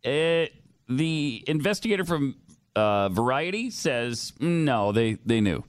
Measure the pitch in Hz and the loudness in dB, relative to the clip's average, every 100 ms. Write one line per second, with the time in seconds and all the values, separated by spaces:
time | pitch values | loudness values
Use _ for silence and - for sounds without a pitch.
0 | - 143 165 165 160 - - _ - 127 | -2 0 2 0 -2 -6 -20 _ -4 0
1 | 160 156 147 113 - 156 170 208 226 196 | 0 0 -2 -4 -2 0 0 -2 0 -2
2 | 170 170 139 123 _ - _ 104 107 101 | 0 -2 -2 -4 _ -20 _ 0 2 2
3 | 98 92 120 135 165 202 240 208 165 123 | 2 2 0 0 -2 -4 -6 -4 -2 -2
4 | 120 117 - - 160 170 151 120 101 104 | -2 -6 -8 -4 -2 0 2 2 2 2
5 | 113 107 - 117 104 76 | 2 0 0 2 2 0